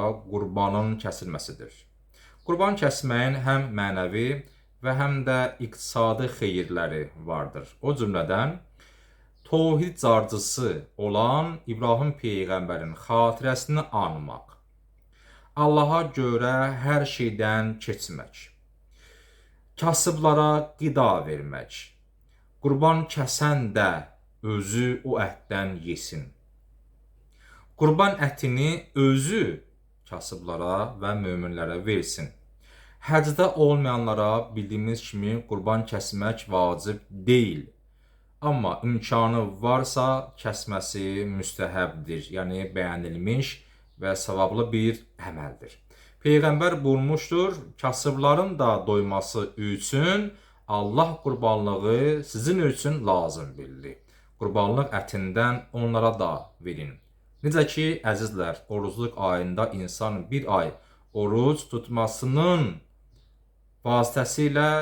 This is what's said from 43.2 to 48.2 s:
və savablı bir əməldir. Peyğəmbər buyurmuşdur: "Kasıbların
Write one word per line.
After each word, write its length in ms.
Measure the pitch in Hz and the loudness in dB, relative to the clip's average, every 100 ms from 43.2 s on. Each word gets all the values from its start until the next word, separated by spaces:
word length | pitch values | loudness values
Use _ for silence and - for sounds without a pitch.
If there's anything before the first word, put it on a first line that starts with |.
| 95 131 131 - - _ _ - | -2 -2 -2 -8 -18 _ _ -6
və 160 | 95 95 | -4 -2
savablı 500 | - 95 95 110 117 | -2 0 0 0 0
bir 320 | 113 113 110 - - | 2 2 0 -8 -16
əməldir. 600 | 92 80 71 - 60 - _ - - _ | -12 -10 -10 -12 -20 -20 _ -20 -20 _
Peyğəmbər 540 | 147 147 156 147 175 156 | 4 6 6 2 2 2
buyurmuşdur: 760 | 139 131 139 156 - 175 190 151 - - | 2 2 2 0 0 0 0 -2 -12 -6
"Kasıbların 840 | 127 - 143 135 | -4 -2 -2 2